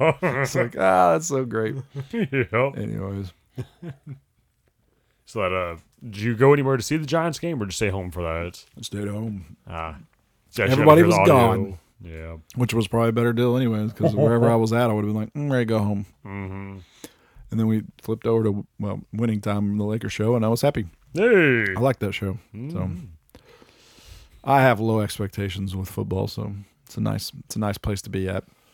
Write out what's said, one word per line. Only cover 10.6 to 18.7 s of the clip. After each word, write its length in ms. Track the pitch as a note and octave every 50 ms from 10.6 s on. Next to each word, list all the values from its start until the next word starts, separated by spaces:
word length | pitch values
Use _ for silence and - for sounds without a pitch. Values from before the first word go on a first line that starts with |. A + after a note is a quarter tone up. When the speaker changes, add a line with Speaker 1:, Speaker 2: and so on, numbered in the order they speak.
| G2+
Speaker 2:
you 60 | G2
had 60 | C3
to 60 | -
Speaker 1:
Everybody 200 | G#2+ D3+ D3+ E3
Speaker 2:
hear 20 | E3+
the 40 | E3+
Speaker 1:
was 80 | - G2
Speaker 2:
audio. 160 | G2 - D3
Speaker 1:
gone. 440 | B2+ A#2+ A2+ G#2+ G2+ G2 G2 F#2+ - _ _ _ -
Speaker 2:
Yeah. 360 | F#2+ F2 D#2+ D#2+ D#2+ E2 E2 D#2+ - _ -
Speaker 1:
Which 180 | B2 B2 A2+ -
was 140 | A#2 G#2+
probably 220 | - - A#2 A#2 A#2
a 40 | A2
better 200 | A#2+ A#2 A#2+ A#2
deal 220 | A#2 B2 B2 A#2+
anyways, 360 | B2+ C3 A#2 A2 G#2+ G#2+ A2 -
'cause 220 | - A2 - A2
wherever 340 | G2+ - A2+ A#2 A#2 A#2 A#2
I 60 | A#2
was 180 | A2+ A2+ A2 A#2
at, 160 | A#2+ B2 A#2
I 40 | G#2+
would 100 | G#2+ G2+
have 80 | G#2 G#2+
been 80 | G#2+
like, 120 | A2 A2 -
"Mm, 180 | D3 D3 C#3+
ready 140 | C3+ B2+ A#2
to 40 | A2
go 100 | A2+ A2
home." 260 | G#2 G#2 G#2 G2 G2 - _ _ -
Speaker 2:
Mm-hmm. 520 | G2+ G2 G2+ G2 F#2+ F#2+ G2 G2 G2 G2 F#2+ F2+ _ _ _ - - _ _ _ _ _ - - -
Speaker 1:
And 80 | - A2
then 80 | A2+
we 160 | A2 A2 A2 - - - _
flipped 240 | - - A2+ A2+ -
over 180 | A2+ A2+ A2+ A2
to, 200 | G#2+ G2 G2+ - _